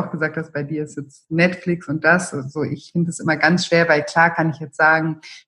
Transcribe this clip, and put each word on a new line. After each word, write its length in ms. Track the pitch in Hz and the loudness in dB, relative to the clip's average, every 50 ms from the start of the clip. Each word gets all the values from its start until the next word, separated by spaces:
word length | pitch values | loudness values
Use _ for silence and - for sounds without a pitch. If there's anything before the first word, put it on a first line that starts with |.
| 175 | 0
auch 80 | 185 - | -2 -4
gesagt 240 | 156 156 151 156 | -4 -4 -4 -4
hast, 160 | 160 160 - - | -6 -8 -6 -6
bei 100 | 147 143 | -8 -6
dir 220 | 139 156 151 151 | -4 -6 -6 -6
ist 120 | 147 - | -8 -10
jetzt 320 | 147 139 - - _ _ _ | -12 -14 -14 -18 _ _ _
Netflix 580 | 160 165 175 185 185 - - 185 175 170 - - | 0 2 2 2 2 -2 -4 -4 -4 -4 -4 -6
und 160 | 143 156 156 | -6 0 2
das 280 | 156 170 180 180 - - | 4 4 4 2 -2 -6
und 180 | 143 131 139 | -8 -8 -8
so. 120 | - 151 147 | -6 -4 -4
Ich 300 | - - 135 - - - | -4 -4 -8 -10 -6 -2
find 160 | 175 170 170 | -2 -2 0
es 100 | 165 - | -2 -4
immer 180 | - 151 156 | -2 -2 0
ganz 300 | 151 156 156 180 170 - | 2 2 2 2 2 2
schwer, 220 | - 170 170 170 165 | 2 2 2 4 4
weil 160 | 156 147 147 | 4 2 0
klar 280 | - - 165 165 170 170 | 0 2 2 2 4 2
kann 180 | - 160 160 | 0 0 -2
ich 80 | 143 - | -2 -4
jetzt 160 | 156 143 - | -10 -10 -2
sagen, 440 | - 156 156 160 160 160 160 156 156 - - - - - | 2 4 4 4 4 2 -2 -4 -6 -10 -18 -20 -20 -20